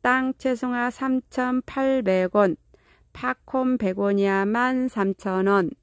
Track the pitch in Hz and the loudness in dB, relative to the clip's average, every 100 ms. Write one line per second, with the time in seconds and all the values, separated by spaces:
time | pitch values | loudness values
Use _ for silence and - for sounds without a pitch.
0 | 247 262 262 262 262 240 254 247 240 240 | 0 0 -2 -4 -4 -2 -2 -2 -4 -4
1 | 262 254 - - 254 254 - - 269 262 | -2 -2 -4 -4 -2 -2 -4 -2 0 0
2 | 202 185 185 208 196 160 _ - _ _ | 2 0 2 2 2 0 _ -20 _ _
3 | _ - 254 254 - 262 254 254 202 190 | _ -8 -6 -6 -4 -2 0 0 -2 0
4 | 202 202 196 196 196 226 247 254 254 226 | 0 2 2 2 0 0 0 0 -2 -2
5 | 196 190 196 185 190 202 170 - | -2 -2 -4 0 2 2 2 -4